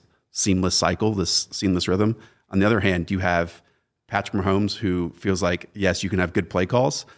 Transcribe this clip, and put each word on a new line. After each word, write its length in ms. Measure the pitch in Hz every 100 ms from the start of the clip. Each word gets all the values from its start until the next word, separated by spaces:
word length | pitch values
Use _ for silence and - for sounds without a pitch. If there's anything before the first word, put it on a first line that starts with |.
| _ _ _
seamless 440 | - 107 92 92 -
cycle, 360 | 82 92 107
this 340 | 101 85 - -
seamless 380 | - 101 90 87
rhythm. 280 | 92 104 113 - _ _
On 80 | 98
the 80 | 101
other 140 | 113
hand, 300 | 98 90 82
you 80 | 95
have 420 | 92 87 85 - _ _ _ _ _
Patrick 360 | 101 98 104
Mahomes, 320 | 92 95 104 -
who 360 | 98 90 85 -
feels 260 | - 92
like, 260 | 92 90 -
yes, 300 | 104 92 90
you 60 | 92
can 80 | 92
have 120 | 90
good 160 | 104 85
play 180 | 92 92
calls, 380 | 123 135 - -